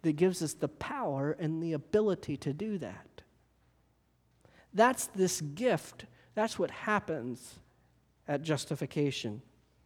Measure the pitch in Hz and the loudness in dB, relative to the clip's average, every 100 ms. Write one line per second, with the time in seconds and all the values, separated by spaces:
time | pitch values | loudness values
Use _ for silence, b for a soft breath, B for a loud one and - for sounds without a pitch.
0 | 165 151 185 180 156 - 147 - - 277 | 0 4 4 4 -2 -2 -4 -4 -8 -4
1 | 196 135 143 151 156 160 170 151 - 208 | -2 0 0 0 -2 -2 -2 -4 2 2
2 | 214 175 - 139 147 147 214 196 110 98 | 4 0 -2 -4 -4 -4 -4 -4 -6 -12
3 | - - - _ _ _ _ _ _ _ | -18 -20 -20 _ _ _ _ _ _ _
4 | _ _ _ _ b b b 185 240 254 | _ _ _ _ b b b 4 4 4
5 | - 190 185 - 151 151 247 170 - - | -2 2 2 2 -4 0 2 2 -2 -16
6 | - b b - 220 - 170 - - 208 | -18 b b -2 0 0 -4 -2 0 0
7 | - 156 123 120 - - - _ _ _ | 0 -4 -4 -8 -12 -20 -20 _ _ _
8 | _ _ - 143 160 147 - 151 - 151 | _ _ -2 -2 2 0 0 -4 -2 0
9 | 143 - 113 110 - _ _ _ | 0 0 -4 -6 -12 _ _ _